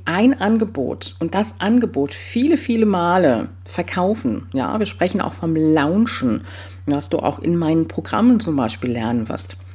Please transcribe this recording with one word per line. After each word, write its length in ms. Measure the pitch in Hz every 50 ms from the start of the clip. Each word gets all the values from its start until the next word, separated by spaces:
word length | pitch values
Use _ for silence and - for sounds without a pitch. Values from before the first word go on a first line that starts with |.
| -
ein 340 | 156 170 190 226 262 269 -
Angebot 760 | 190 208 226 220 220 - - 139 123 - - - - - - -
und 140 | 165 165 -
das 220 | 196 214 - -
Angebot 560 | - 180 208 233 240 233 170 - 139 143 139 -
viele, 440 | - - - - 233 269 311 330
viele 280 | - - - 233 226 220
Male 640 | 208 190 175 170 175 180 190 175 135 120 104 - - - - -
verkaufen. 840 | - - 180 175 - - 185 180 196 220 214 - 120 110 - 92 - -
Ja, 240 | 135 110 71 -
wir 80 | 226 202
sprechen 360 | - - - 170 185 - -
auch 120 | - - -
vom 220 | - 170 165 160
Launchen, 880 | 156 156 156 156 151 139 156 180 214 233 - - - 135 120 110 - - - - - - - - - -
was 240 | 143 143 143 143 -
du 80 | 170
auch 220 | - - 139 143 -
in 180 | - 165 170
meinen 300 | 170 160 156 160 165 160
Programmen 520 | - - - - - 220 202 226 254 240 220
zum 160 | - 170 151
Beispiel 360 | 139 120 113 - - - 123
lernen 360 | 117 120 110 117 120 117 110
wirst, 300 | - - - 95 - - - - -